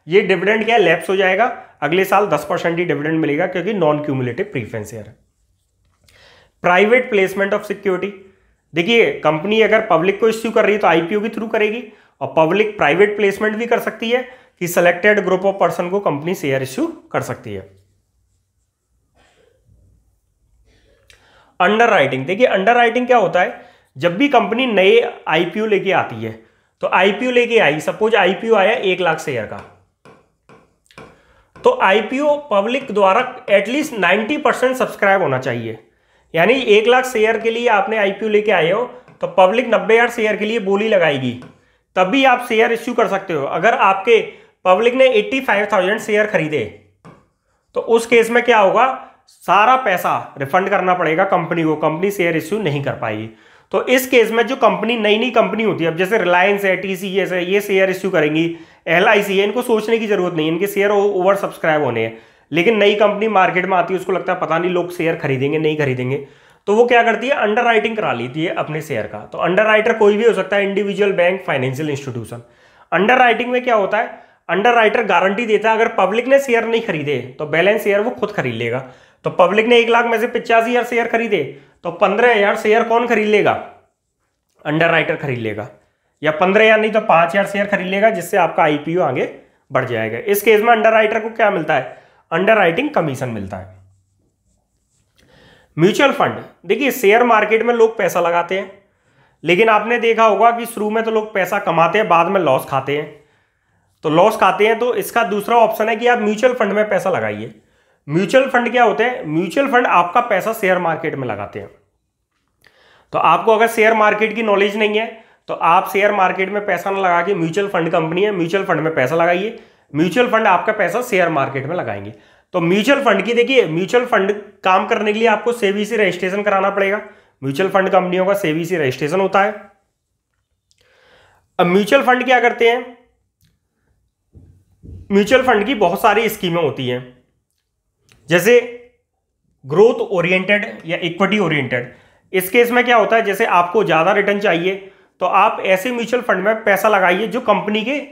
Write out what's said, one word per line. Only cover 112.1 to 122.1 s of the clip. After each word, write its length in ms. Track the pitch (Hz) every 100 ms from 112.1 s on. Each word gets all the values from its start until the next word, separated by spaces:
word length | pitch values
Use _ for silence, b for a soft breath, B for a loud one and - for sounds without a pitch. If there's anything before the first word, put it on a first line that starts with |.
| _ _ _ _ _ b b b b b
तो 60 | 160
आपको 340 | 160 175 226
अगर 140 | 214 226
शेयर 280 | 226 220
मार्केट 400 | 220 214 208 220
की 80 | 208
नॉलेज 340 | 220 196 190 208
नहीं 220 | 214 214
है, 260 | 226 - B B -
तो 60 |
आप 360 | - 170 180 190
शेयर 200 | 196 202
मार्केट 360 | 202 185 180 190
में 180 | 202 196
पैसा 240 | 175 196
ना 80 | 196
लगा 240 | 190 170
के, 120 | 180
म्यूचुअल 340 | 190 165 185 196
फंड 220 | 185 165
कंपनी 320 | 175 160 175
है, 80 | 208
म्यूचुअल 340 | 196 165 196
फंड 160 | 190 160
में 140 | 156
पैसा 220 | 156 123 165
लगाइए, 420 | 170 175 214 - B B B
म्यूचुअल 320 | 143 175 247 240
फंड 200 | 220 220
आपका 260 | 175 226
पैसा 300 | 214 175 208
शेयर 260 | 247 190 170
मार्केट 380 | 156 127 135 131
में 100 | 175
लगाएंगे। 380 | 117 101 101